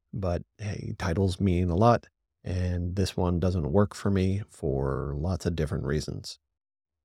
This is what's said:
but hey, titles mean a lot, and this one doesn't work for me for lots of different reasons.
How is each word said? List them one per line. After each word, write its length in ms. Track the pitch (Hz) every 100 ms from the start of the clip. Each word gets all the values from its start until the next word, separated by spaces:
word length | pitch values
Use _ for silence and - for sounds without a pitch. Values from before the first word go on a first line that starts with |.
| _
but 300 | 117 92 87 - -
hey, 380 | 101 87 - 104
titles 420 | 92 82 95 90
mean 300 | 98 87 90
a 60 | 85
lot, 320 | 117 117 - _ _ _
and 520 | - 92 90 90 87 95
this 200 | 92 -
one 240 | 90 87
doesn't 320 | 92 90 69
work 220 | 90 104
for 160 | - 101
me 320 | 95 95 98 -
for 640 | - 78 67 69 65 69 71
lots 300 | 82 87 87
of 100 | 80
different 300 | 76 71 67
reasons. 540 | 71 - 50 - - _ _ _ _ _ _